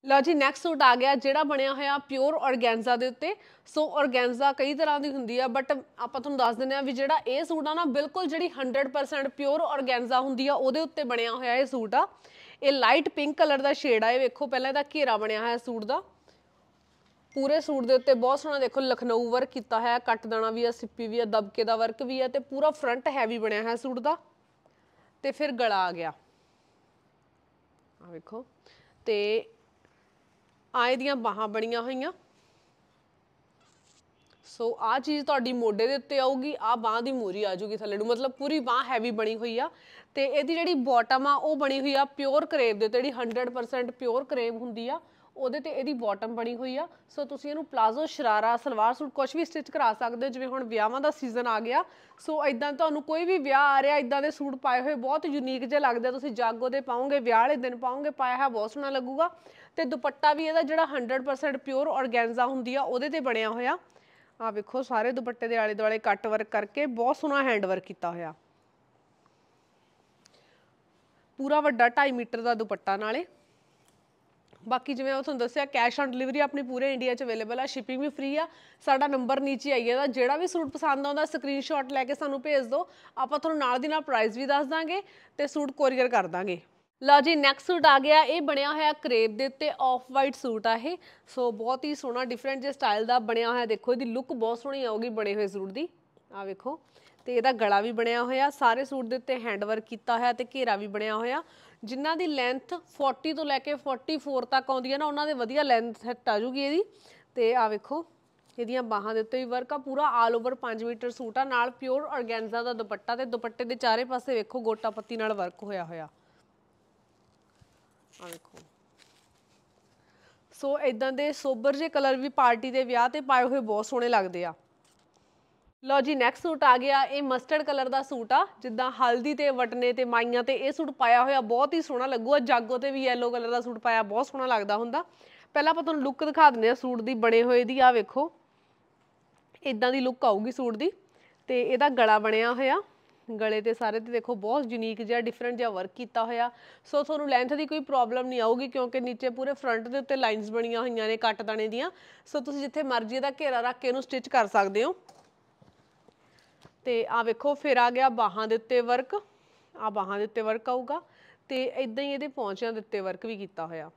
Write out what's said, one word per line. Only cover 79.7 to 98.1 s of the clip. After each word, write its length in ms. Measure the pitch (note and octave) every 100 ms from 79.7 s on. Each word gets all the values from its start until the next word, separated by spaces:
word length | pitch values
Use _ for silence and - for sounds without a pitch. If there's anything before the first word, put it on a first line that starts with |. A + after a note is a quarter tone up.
ਆਈ 180 | C4 A#3+
ਇਹਦਾ, 180 | B3+ C#4+
ਜਿਹੜਾ 300 | B3+ B3 D4
ਵੀ 100 | F4
ਸੂਟ 220 | E4+ D4
ਪਸੰਦ 380 | D4 D4+ C#4 C#4+
ਆਉਂਦਾ 180 | C#4+ D4+
ਸਕਰੀਨਸ਼ਾਟ 640 | - C#4 C#4 - D4+ C4
ਲੈ 140 | C4+ B3+
ਕੇ 100 | C#4+
ਸਾਨੂੰ 260 | D4 C#4
ਭੇਜ 240 | D4+ C#4+ A#3
ਦਿਓ, 220 | C#4+ F4+ - - -
ਆਪਾਂ 220 | B3+ C#4+
ਤੁਹਾਨੂੰ 200 | E4 D#4
ਨਾਲ 200 | C4 B3+
ਦੀ 80 | D4+
ਨਾਲ 140 | D#4
ਪ੍ਰਾਈਸ 360 | C#4+ A#3 A3 A3
ਵੀ 80 | C4+
ਦੱਸ 200 | C#4+ C#4
ਦਾਂਗੇ 380 | D#4+ D#4+ F#4 - - - -
ਤੇ 100 | C#4+
ਸੂਟ 240 | D4+ C#4+
ਕੋਰੀਅਰ 360 | C4+ C4+ C4 B3
ਕਰ 200 | A#3 F3+
ਦਾਂਗੇ। 340 | F3 G3 E3+ _ _ _ _
ਲਓ 180 | C4 C#4+
ਜੀ, 120 | C#4+ D#4+
ਨੈਕਸਟ 320 | C#4 C#4 -
ਸੂਟ 180 | F4 D4+
ਆ 120 | C#4
ਗਿਆ, 220 | C#4 D4+
ਇਹ 200 | C#4 E4
ਬਣਿਆ 300 | D4 C#4+ C#4+
ਹੋਇਆ 200 | D4+ D4+
ਕਰੇਪ 380 | D4+ D#4 A#3 A3+
ਦੇ 140 | G#3+ C4+
ਉੱਤੇ, 240 | C4+ D4+ -
ਆਫ 240 | C4 B3+ B3+
ਵਾਈਟ 240 | C4 C#4 C4
ਸੂਟ 320 | B3+ A3 A3+
ਆ 60 | A3+
ਇਹ। 220 | C4+ F4 - - _
ਸੋ 240 | - B3
ਬਹੁਤ 320 | G#3 A3+ C4 D4+
ਹੀ 80 | D4
ਸੋਹਣਾ 280 | C4+ A#3+ B3+
ਡਿਫਰੈਂਟ 360 | A#3+ C4+ C4+
ਜਿਹੇ 100 | C#4
ਸਟਾਈਲ 320 | C4+ A#3+ G#3 A3+
ਦਾ 120 | B3
ਬਣਿਆ 300 | A3 A3+ A#3
ਹੋਇਆ, 140 | B3 A#3
ਦੇਖੋ 280 | G#3 -
ਇਹਦੀ 120 | A#3+ B3+
ਲੁੱਕ 280 | A#3 B3+
ਬਹੁਤ 260 | C4+ A3+ A#3
ਸੋਹਣੀ 240 | C#4 C#4
ਆਊਗੀ 260 | B3 G#3+ A#3+
ਬਣੇ 240 | A3 G#3 G3+
ਹੋਏ 120 | G3+
ਸੂਟ 240 | G3+ F#3+
ਦੀ। 160 | G3+ E4+ _ _ _ _
ਆਹ 120 | G3 G3
ਵੇਖੋ, 340 | F#3+ B3 D#4+ _ _ - _ -
ਤੇ 80 | A#3+
ਇਹਦਾ 160 | B3+
ਗਲਾ 260 | A#3+ G#3+ G3+
ਵੀ 100 | A3
ਬਣਿਆ 320 | A3+ A#3